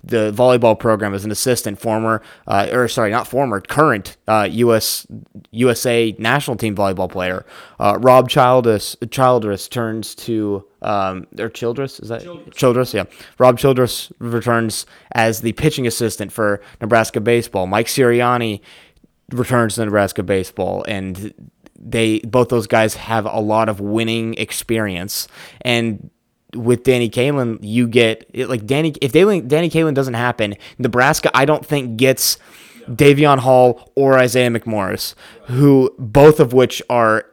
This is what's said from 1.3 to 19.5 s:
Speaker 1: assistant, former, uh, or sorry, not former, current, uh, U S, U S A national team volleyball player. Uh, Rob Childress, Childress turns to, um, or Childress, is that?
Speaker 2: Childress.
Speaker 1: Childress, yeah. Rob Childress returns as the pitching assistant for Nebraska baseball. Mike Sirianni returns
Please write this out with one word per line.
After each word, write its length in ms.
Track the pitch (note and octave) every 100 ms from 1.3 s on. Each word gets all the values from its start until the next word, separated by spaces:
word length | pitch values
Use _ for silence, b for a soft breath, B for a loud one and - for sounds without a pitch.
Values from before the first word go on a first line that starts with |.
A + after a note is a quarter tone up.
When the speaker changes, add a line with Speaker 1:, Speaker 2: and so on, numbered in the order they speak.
Speaker 1:
assistant, 480 | G#2 C3 A#2+ A2 G2+
former, 420 | A2+ A2 A2+ A2 B B -
uh, 220 | G2 G2+
or 160 | B2+ A#2+
sorry, 240 | - G#2+
not 160 | A#2 -
former, 320 | B2 C#3 G2+
current, 540 | - C#3+ D3+ G#2+ F2+ - -
uh, 200 | A2 G2
U 240 | G#2+ A#2+
S, 320 | A2 - - - G#2+ - G#2 _
U 180 | A2 B2
S 160 | A#2+
A 300 | B2+ A#2 A2+ G2+
national 380 | A2 C#3+ C#3+ G#2+
team 180 | A2
volleyball 360 | G2+ G2 F#2 F#2
player. 340 | F#2+ F2+ F#2 - B B B
Uh, 180 | G2+ G2+
Rob 300 | B2+ B2+ B2+
Childress, 680 | D3+ B2 B2+ A#2+ G#2 - - A#2+
Childress 560 | - B2+ B2 G#2+ G2 -
turns 480 | B2 A2+ A2 G#2+
to, 500 | - - A2 G#2 G2 - _
um, 460 | - G2+ F#2+ F#2 - -
or 120 | A2+
Childress, 500 | - A#2 A#2+ C3+ -
is 100 | G#2
that? 140 | A2+
Speaker 2:
Childress. 320 | - - -
Speaker 1:
Childress, 380 | - C3+ B2 B2
yeah. 80 | G#2 F2+ B B _
Rob 220 | B2+ A#2+
Childress 520 | C#3 B2+ A#2+ - - -
returns 680 | A#2+ A#2 A#2+ A#2 A2+ - - b b
as 300 | A#2 A2+ A2
the 100 | A2+
pitching 340 | G#2+ D#3 D3
assistant 460 | A#2+ - A2+ - G2+
for 300 | - G#2 G2+ B B
Nebraska 400 | A2 A2+ A2 A#2+
baseball. 460 | G#2+ A#2+ A2 G2 F#2
Mike 200 | G2+ A#2
Sirianni 720 | - B2 A#2+ A#2+ B2 A2+ G2+ b b b b _ _ -
returns 420 | A#2+ A#2+